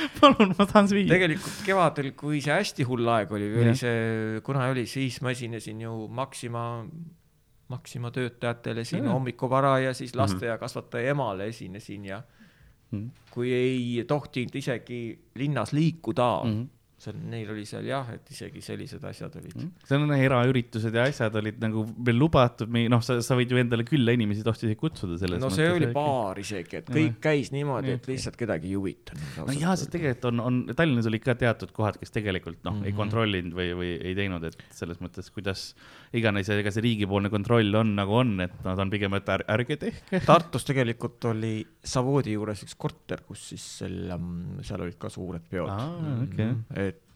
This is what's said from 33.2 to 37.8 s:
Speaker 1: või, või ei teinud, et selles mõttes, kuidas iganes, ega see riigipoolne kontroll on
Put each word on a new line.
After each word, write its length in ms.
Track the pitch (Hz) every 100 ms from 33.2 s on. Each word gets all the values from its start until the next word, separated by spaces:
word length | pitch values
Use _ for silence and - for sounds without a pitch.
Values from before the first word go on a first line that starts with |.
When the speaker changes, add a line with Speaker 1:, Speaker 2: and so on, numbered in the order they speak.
| 110 95 87
Speaker 1:
või, 200 | 87 90 87
või 300 | 90 85 90
ei 100 | 92
teinud, 280 | 101 87 80
et 100 | - -
selles 260 | - 87 85
mõttes, 300 | 87 - 90
kuidas 440 | - 98 95 - - - - -
iganes, 340 | 120 110 101 95
ega 220 | 104 104
see 100 | 107
riigipoolne 480 | 120 107 98 101 101
kontroll 460 | 104 101 117 107
on 180 | 107